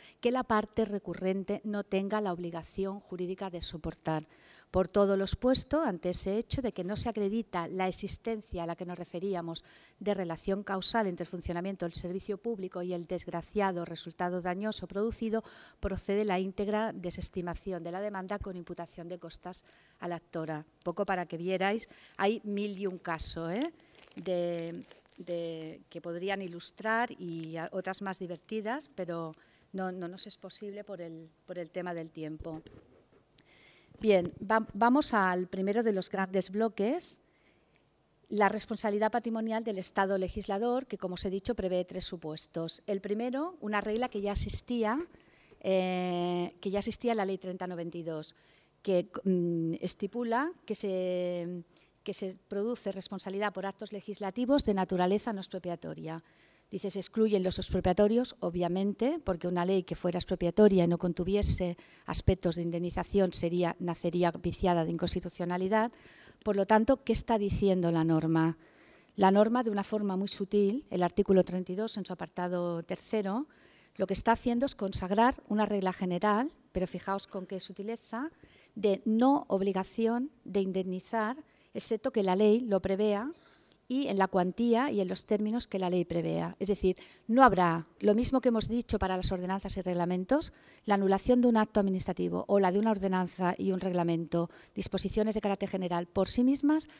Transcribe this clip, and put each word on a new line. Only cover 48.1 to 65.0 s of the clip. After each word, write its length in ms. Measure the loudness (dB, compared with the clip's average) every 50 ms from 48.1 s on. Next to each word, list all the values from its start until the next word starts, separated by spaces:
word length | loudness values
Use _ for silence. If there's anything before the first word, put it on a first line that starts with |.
| -6 -6 -8 -10 -16 _ _ _ _ _ _ _ _ _
que, 300 | -2 2 2 2 2 0 -6 -4 0
mm, 520 | 2 2 2 2 0 0 0 0 -2 -2 -2 -2
estipula 680 | -4 -4 -4 -4 -6 -4 -4 -2 0 0 0 0 -2 -4 -8 _
que 100 | -8 -6
se, 880 | -4 -4 -2 -2 -2 0 0 0 0 0 -2 -2 -4 -4 -6 -8 -8 -10 _ _ _ _ _ _ _ -8
que 120 | -6 -6
se 240 | -4 -4 -6 -10 -12 _ -8
produce 440 | -6 -4 -2 -2 -4 -4 -4 -6 -6
responsabilidad 600 | -6 -8 -8 -8 -8 -8 -6 -4 -2 -4 -4 -4
por 140 | -4 -8
actos 260 | -8 -8 -8 -12 -10 -10
legislativos 720 | -12 -10 -10 -10 -6 -6 -6 -4 -2 2 4 4 4 4
de 80 | 2 2
naturaleza 600 | 2 2 0 2 2 4 4 4 2 2 -2 -6
no 60 | -6
expropiatoria. 840 | -8 -8 -10 -8 -6 -6 -8 -6 -6 -10 -10 -8 -8 -8 -10 -10 -12 _ _ _ _ _ _ _ _ _
Dice, 180 | -10 -6 -4 -4
se 120 | -4 -4
excluyen 420 | -4 -4 2 2 4 4 4 4 2
los 160 | 2 0 0
expropiatorios, 800 | -2 0 0 2 2 4 6 6 6 6 6 4 2 0 -4 -4
obviamente, 800 | -4 -4 -2 0 0 0 0 0 0 0 0 0 0 0 0 0 -2
porque 240 | -4 -4 -2 -2 -2
una 160 | 0 0 0
ley 180 | 2 2 0 0
que 140 | -2 -6
fuera 240 | -2 -2 -2 -2 -2
expropiatoria 640 | -2 -2 -2 0 0 0 8 10 10 10 10 8 6
y 20 |
no 120 | 6 4 2
contuviese 800 | 0 -2 -2 0 -2 0 2 2 2 2 0 0 0 -2 -2 -6 -10 -20 -20 -18 -10
aspectos 480 | -2 -2 2 4 4 4 4 4 0 0
de 80 | 0 -2
indemnización 720 | -2 -2 -2 -4 -2 -2 -4 -4 0 4 4 4 4 2
sería, 420 | 0 -2 0 2 2 2 0 0 -2
nacería 500 | -4 -4 -4 -2 -2 -2 2 4 2 2
viciada 540 | 2 0 -4 -6 -4 0 2 2 4 4 2
de 80 | 0 -2
inconstitucionalidad. 960 | -2